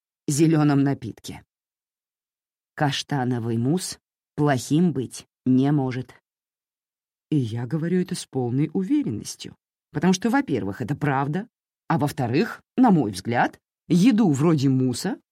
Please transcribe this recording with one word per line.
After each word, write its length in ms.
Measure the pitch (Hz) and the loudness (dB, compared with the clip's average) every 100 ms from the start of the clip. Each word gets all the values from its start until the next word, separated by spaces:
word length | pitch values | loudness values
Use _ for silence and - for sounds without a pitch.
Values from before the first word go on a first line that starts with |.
| _ _ - | _ _ -4
зеленом 560 | 143 160 156 151 139 | 2 4 4 4 2
напитке. 640 | 139 135 117 - - 90 - _ _ _ _ _ _ _ _ _ _ _ _ | 2 -2 -8 -14 -16 -18 -20 _ _ _ _ _ _ _ _ _ _ _ _
Каштановый 840 | - 147 139 - 143 123 123 113 117 | -2 -2 -2 -4 -2 -2 -2 -2 -2
мусс 420 | 123 180 - - _ _ _ | 0 -2 -4 -12 _ _ _
плохим 580 | - 147 127 - 151 180 | -2 0 0 0 2 2
быть 340 | 135 110 - - _ | 0 -6 -12 -20 _
не 260 | 127 127 139 | 2 2 4
может. 440 | 151 131 123 123 - _ _ _ _ _ _ _ _ _ _ - | 2 0 -6 -10 -18 _ _ _ _ _ _ _ _ _ _ -4
И 60 | 151 | -2
я 300 | 117 117 123 | -2 -4 -6
говорю 340 | 160 170 180 | -4 -2 -2
это 140 | 180 | -2
с 120 | 175 - | -6 -8
полной 440 | 131 123 131 156 | -4 -2 0 -2
уверенностью, 840 | 196 190 294 233 104 - - - - _ _ _ | -2 -2 -2 -2 -6 -10 -14 -16 -20 _ _ _
потому 200 | 151 175 | 0 2
что, 180 | 185 233 | 2 0
во-первых, 500 | 254 285 123 95 98 | 0 -2 -4 -4 -6
это 140 | 113 147 | -6 -4
правда, 500 | 147 135 143 165 233 _ _ _ - | -2 0 -2 -4 -8 _ _ _ -2
а 100 | 156 | 0
во-вторых, 640 | 143 - 120 135 226 - _ - | 0 -2 -2 0 -2 -6 _ 2
на 140 | 247 | 4
мой 220 | 175 110 | 4 2
взгляд, 460 | 95 - 120 - - _ _ - | -4 -2 0 0 -4 _ _ 0
еду 420 | 170 226 214 202 | 4 4 4 4
вроде 380 | 131 170 156 135 | 4 2 2 2
мусса 500 | 131 127 117 - 294 _ | 2 0 -2 -6 -8 _